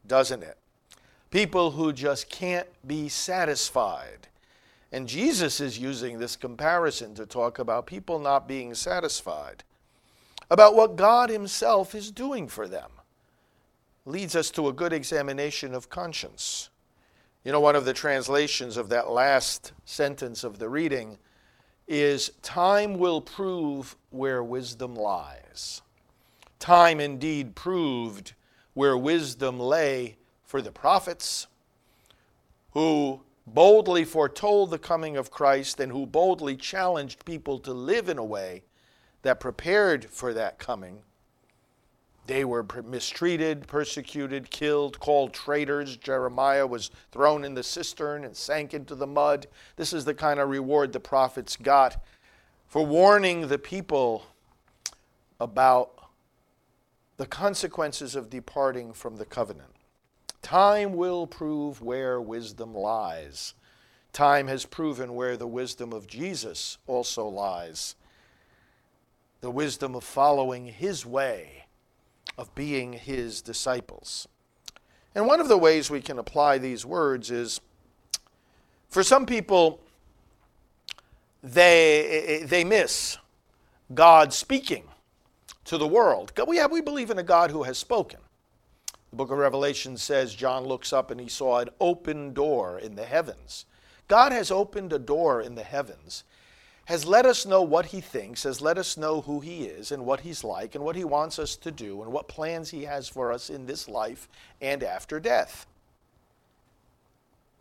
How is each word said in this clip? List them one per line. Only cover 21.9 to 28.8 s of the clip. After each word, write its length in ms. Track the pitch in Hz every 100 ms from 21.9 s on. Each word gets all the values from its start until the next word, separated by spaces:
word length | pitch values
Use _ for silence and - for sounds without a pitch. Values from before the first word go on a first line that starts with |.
| 151 147 139 - -
"Time 560 | - 175 180 202 208 190
will 220 | 175 160
prove 760 | - - 190 180 151 139 127 - _
where 340 | 131 135 127
wisdom 500 | 120 127 123 120 127
lies." 880 | 117 107 92 73 67 - - - - - _ _ _ _ _ _ _
Time 400 | 160 175 170 151
indeed 560 | 147 135 151 151 127 -
proved 800 | 180 185 156 123 117 101 95 - _ _ _
where 220 | -